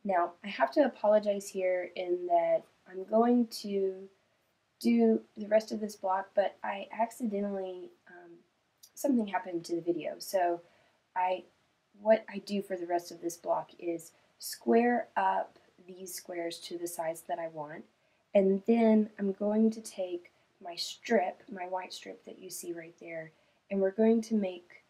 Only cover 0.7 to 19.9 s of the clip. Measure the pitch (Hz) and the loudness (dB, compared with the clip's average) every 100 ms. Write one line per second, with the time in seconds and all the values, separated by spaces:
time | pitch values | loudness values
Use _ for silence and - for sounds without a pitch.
0.7 | 320 262 - 208 214 208 202 190 196 185 | 4 2 2 4 4 4 -4 -4 -2 0
1.7 | 180 180 - 180 180 175 170 165 160 - | 0 -4 -6 -2 -2 2 2 4 0 -2
2.7 | _ - 185 190 220 240 247 226 - 208 | _ -16 -14 0 4 6 4 2 -4 -4
3.7 | 196 190 190 196 _ _ _ _ _ _ | -2 -2 -4 -16 _ _ _ _ _ _
4.7 | _ 233 233 226 220 - - 208 214 220 | _ 0 4 4 4 -2 -14 2 2 2
5.7 | 220 208 - 190 190 190 - 190 - - | -6 -6 -4 -2 -2 0 0 0 -2 -8
6.7 | 196 - 208 233 - 240 202 202 196 185 | -6 -8 -4 -4 -2 -4 -2 -2 -4 -6
7.7 | 180 175 _ _ 175 175 339 _ _ _ | -10 -14 _ _ -20 -20 -20 _ _ _
8.7 | _ - - 285 240 208 185 190 170 165 | _ -20 -4 0 0 0 -4 -4 -8 -4
9.7 | 170 170 165 151 - - 190 175 170 - | -4 -2 -4 -4 -10 -4 0 0 0 -8
10.7 | _ _ _ _ 185 185 185 - _ _ | _ _ _ _ -2 -2 -2 -8 _ _
11.7 | _ _ 202 208 220 - 202 - 202 - | _ _ _ 4 4 4 -14 -4 -4 -4
12.7 | 185 170 175 - 170 170 - 165 160 - | -8 -2 -4 -4 -8 -8 -6 -2 -2 -4
13.7 | - 175 165 - _ _ _ - - - | -8 -6 -6 -10 _ _ _ -14 -6 4
14.7 | 233 240 240 - - 190 190 - _ _ | 4 4 0 -2 0 0 0 -4 _ _
15.7 | _ 180 185 190 - - 175 170 170 - | _ -20 -16 -14 -14 -10 -6 -6 -8 -12
16.7 | 175 170 - 165 165 - 170 165 160 147 | -8 -8 -6 -8 -8 -8 -6 -6 -10 -12
17.7 | 170 - _ _ _ _ 202 190 196 208 | -14 -18 _ _ _ _ 4 4 2 2
18.7 | 233 226 220 214 - 202 190 208 214 220 | 4 6 6 4 -2 -4 -2 0 4 4
19.7 | 220 - | 2 -12